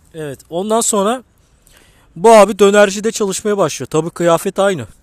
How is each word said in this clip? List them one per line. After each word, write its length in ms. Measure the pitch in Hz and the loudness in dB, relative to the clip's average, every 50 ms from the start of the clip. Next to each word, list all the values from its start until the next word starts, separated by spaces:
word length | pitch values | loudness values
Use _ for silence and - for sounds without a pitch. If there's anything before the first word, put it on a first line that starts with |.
| _ _ - | _ _ -16
Evet. 240 | 160 156 143 131 - _ - | -14 -12 -12 -14 -16 _ -10
Ondan 300 | 160 170 196 214 220 233 | -8 -8 -4 -2 -2 -2
sonra 420 | 226 - 233 202 190 214 247 262 - _ _ _ _ _ _ _ _ _ _ _ _ _ _ _ _ _ - | -2 -2 -2 -2 -2 -2 -4 -6 -10 _ _ _ _ _ _ _ _ _ _ _ _ _ _ _ _ _ -6
bu 140 | 165 180 226 | 0 4 6
abi 260 | 226 214 196 196 226 185 | 8 8 6 4 2 2
dönercide 540 | 208 196 202 208 208 196 190 214 196 226 | 2 4 4 4 2 2 0 -4 -6 -6
çalışmaya 460 | 220 - 220 190 180 - - 214 208 196 | -4 -4 -6 -6 -6 -6 -4 -4 -2 -2
başlıyor. 300 | 180 147 - - 131 - | -2 -2 -4 -8 -8 -4
Tabii 200 | - 156 160 165 | -4 -4 -4 -4
kıyafet 480 | - - 170 170 165 165 - 196 - - | -4 -2 0 2 2 0 0 -4 -2 -2
aynı. 280 | 190 202 190 143 113 - _ _ | 0 0 -2 -4 -8 -12 _ _